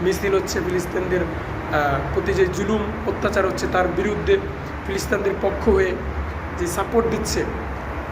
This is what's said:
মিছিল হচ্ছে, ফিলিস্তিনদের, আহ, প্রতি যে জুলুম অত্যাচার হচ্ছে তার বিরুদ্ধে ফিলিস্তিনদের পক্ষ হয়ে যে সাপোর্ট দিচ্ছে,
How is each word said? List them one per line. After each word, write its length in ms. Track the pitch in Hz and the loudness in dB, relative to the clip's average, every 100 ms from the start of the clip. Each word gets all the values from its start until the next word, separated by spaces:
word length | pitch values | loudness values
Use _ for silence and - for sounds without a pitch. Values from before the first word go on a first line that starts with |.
মিছিল 300 | 175 180 202 | 0 2 2
হচ্ছে, 220 | 190 - 190 175 | 2 2 -2 0
ফিলিস্তিনদের, 560 | 180 - 190 180 180 | 0 0 -2 0 0
আহ, 720 | 165 - - - - 156 147 139 139 | 0 -4 -6 -6 -2 0 2 0 0
প্রতি 200 | 190 190 | 0 0
যে 120 | 190 180 | 2 2
জুলুম 360 | - 202 214 208 - - | 2 0 0 0 -2 -4
অত্যাচার 380 | - 214 196 190 | 0 0 2 2
হচ্ছে 200 | 180 185 | 0 0
তার 140 | 185 180 165 | 2 2 2
বিরুদ্ধে 380 | 214 202 165 196 - - - - - | 0 0 2 2 2 -8 -8 -8 -4
ফিলিস্তিনদের 480 | 196 - 202 196 - | -4 0 0 0 0
পক্ষ 200 | 196 190 226 | 0 2 4
হয়ে 240 | 190 185 - - - - - - - | 4 4 0 -4 -4 -6 -6 -8 -4
যে 80 | 175 | -2
সাপোর্ট 400 | - 190 233 - | -2 2 2 2
দিচ্ছে, 280 | - - 180 - - - - - - - | 0 0 -2 -2 -4 -6 -8 -6 -8 -2